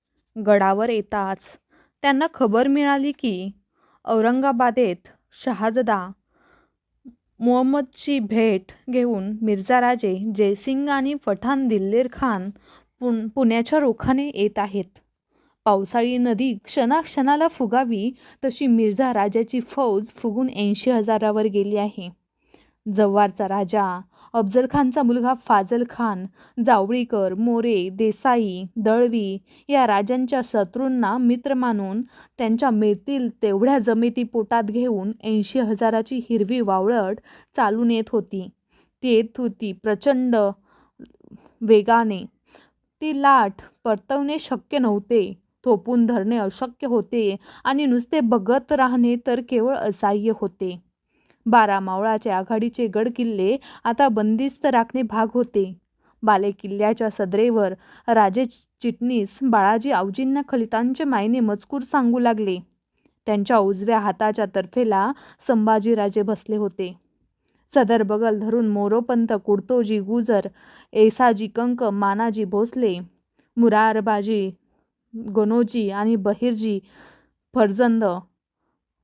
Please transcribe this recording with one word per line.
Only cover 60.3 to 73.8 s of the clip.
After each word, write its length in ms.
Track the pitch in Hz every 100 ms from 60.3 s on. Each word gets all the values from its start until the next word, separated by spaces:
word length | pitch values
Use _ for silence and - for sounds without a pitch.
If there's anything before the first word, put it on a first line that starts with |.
| 277 277
खलितांचे 560 | 262 226 220 240 262
मायने 360 | 302 226 214 254
मजकूर 400 | 220 208 - 277
सांगू 380 | 262 294 240 247
लागले. 400 | 240 220 202 180 - _ _ _ _ _ -
त्यांच्या 320 | 208 202 233
उजव्या 400 | 196 190 202 220
हाताच्या 460 | 202 185 214 214 202
तर्फेला 580 | 196 185 247 240 190 208 277 - _ -
संभाजीराजे 760 | 226 214 220 214 220 202 214
बसले 340 | 208 208 - 214
होते. 420 | 208 - 185 175 _ _ _ _ _ _ _
सदर 280 | 285 220 226
बगल 360 | 208 214 226 214
धरून 280 | 220 233 220
मोरोपंत, 640 | 202 202 226 240 240 226 214 -
कुडतोजी 540 | 202 190 247 208 214
गुजर, 460 | 196 233 233 208 190 - - - _
येसाजी 540 | - 220 220 247 202 214
कंक, 360 | 233 247 247
मानाजी 600 | 233 202 196 202 226 214
भोसले, 540 | 202 202 233 254 226 180 180 _ _ _ _ -
मुरारबाजी 920 | 233 214